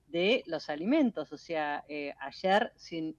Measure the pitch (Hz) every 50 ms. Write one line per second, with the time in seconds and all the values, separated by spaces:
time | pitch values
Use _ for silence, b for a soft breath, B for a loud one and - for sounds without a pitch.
0 | _ _ - 170 175 196 240 262 - - 165 151 - - 151 147 165 202 269 320
1 | 294 240 196 165 151 - 151 139 - - 170 156 151 147 147 151 - - 147 147
2 | 147 139 - - - 139 139 - - 185 190 208 233 226 - _ - - 175 165
3 | 160 160 156